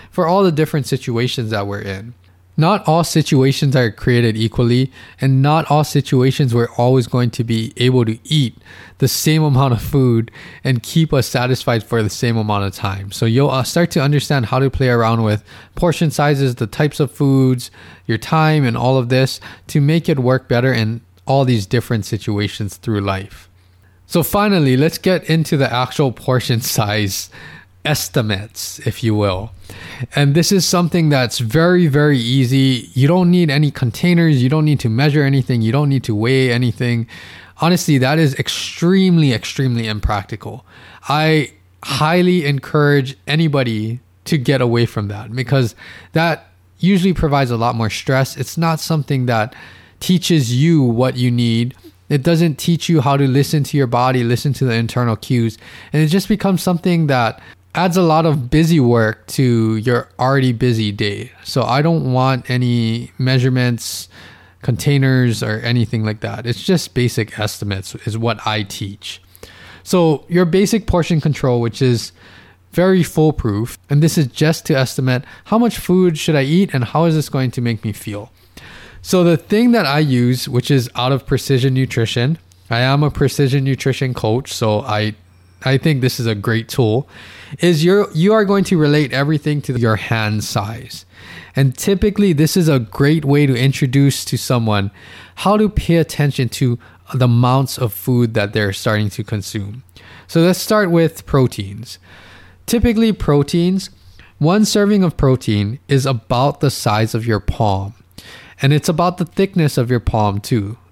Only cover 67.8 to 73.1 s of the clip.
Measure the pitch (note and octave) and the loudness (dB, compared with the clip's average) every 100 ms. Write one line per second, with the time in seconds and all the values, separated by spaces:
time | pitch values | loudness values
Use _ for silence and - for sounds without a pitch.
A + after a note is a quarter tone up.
67.8 | - - - A2 A#2 G#2+ A2 G#2+ G2+ - | -10 -12 -8 -6 -4 -4 -4 -6 -6 -10
68.8 | G2 G#2 - - _ - - - - - | -12 -12 -16 -18 _ -20 -20 -20 -20 -20
69.8 | - F#3 E3 D3+ - F3 F3 F#3 G3+ A3+ | -2 2 2 0 -2 0 2 2 2 0
70.8 | - F3 D#3 E3 D#3 C#3 C3+ A#2+ A#2 - | 0 -2 0 0 0 -2 0 0 -2 0
71.8 | C3 A#2 - - - - - _ _ - | 0 0 -4 -16 -20 -20 -20 _ _ 0
72.8 | F#3 F#3+ - | 2 4 2